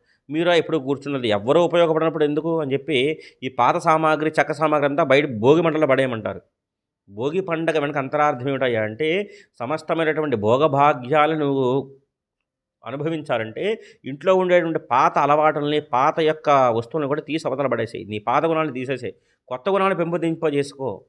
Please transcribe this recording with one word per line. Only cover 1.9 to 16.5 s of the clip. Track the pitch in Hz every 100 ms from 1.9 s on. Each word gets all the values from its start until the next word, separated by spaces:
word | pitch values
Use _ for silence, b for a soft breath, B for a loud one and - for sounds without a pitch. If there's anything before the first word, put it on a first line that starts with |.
| 156 160 156
ఎందుకు | 147 151 165 165
అని | 139
చెప్పి | 135 147 131 143 156 B B
ఈ | 127
పాత | 120 123 165
సామాగ్రి, | 160 160 156 151 156 156
చెక్క | 143
సామాగ్రి | 147 156 151 139
అంతా | 147
బయట | 147 135 147 110
భోగి | 123 165
మంటలో | 165 156 147
పడేయమంటారు. | 131 131 110 101 92 _ _ _ _ _ _ _
భోగి | 101 139 180
పండగ | 190 160 165 156
వెనక | 143 147
అంతరార్థం | 131 151 147 131 139
ఏమిటయ్యా | 135 127 113
అంటే | 107 110 156 190 202 B B _
సమస్తమైనటువంటి | 120 156 170 165 156 151 151 113
భోగభాగ్యాలు | 104 127 151 139 147 139 120 151 151
నువ్వు | 156 143 135 127 135 - - _ _ _ _ _ _ _ _
అనుభవించాలంటే | 113 139 160 160 139 117 110 110 190 214 B B
ఇంట్లో | 147 147 175
ఉండేటువంటి | 185 180 175 165 156
పాత | - 123 165 170
అలవాటుల్ని, | 143 151 156 147 147 151
పాత | 147 123 147 170
యొక్క | 156 156 151